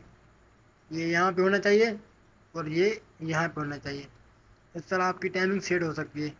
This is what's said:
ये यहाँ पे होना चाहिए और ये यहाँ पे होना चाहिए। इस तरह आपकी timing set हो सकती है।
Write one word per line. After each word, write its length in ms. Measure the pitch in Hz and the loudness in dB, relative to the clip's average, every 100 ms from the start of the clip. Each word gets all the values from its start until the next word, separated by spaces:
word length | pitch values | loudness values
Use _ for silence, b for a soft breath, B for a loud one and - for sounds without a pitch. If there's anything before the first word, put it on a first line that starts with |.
| - - _ _ _ _ _ _ _ | -10 -20 _ _ _ _ _ _ _
ये 160 | 160 165 | -6 0
यहाँ 240 | 170 185 | 2 2
पे 100 | 180 | 4
होना 160 | 190 202 | 2 2
चाहिए 400 | 202 208 226 208 - _ _ _ _ | 4 4 4 0 -12 _ _ _ _
और 140 | 165 156 | -10 -4
ये 300 | 160 196 220 - - | 0 2 0 -8 -10
यहाँ 260 | 160 156 165 | -4 -2 -2
पे 120 | 151 | -4
होना 160 | 147 147 | -8 -8
चाहिए। 280 | 143 139 139 - - _ _ - _ | -8 -10 -12 -20 -20 _ _ -20 _
इस 140 | 170 - | -14 -4
तरह 160 | 185 | 0
आपकी 240 | 185 185 190 | 0 0 -4
timing 320 | 185 190 196 | 0 0 0
set 200 | - 180 | 0 0
हो 100 | 165 | 0
सकती 280 | 151 151 147 | -2 -6 -6
है। 100 | 151 147 | -6 -8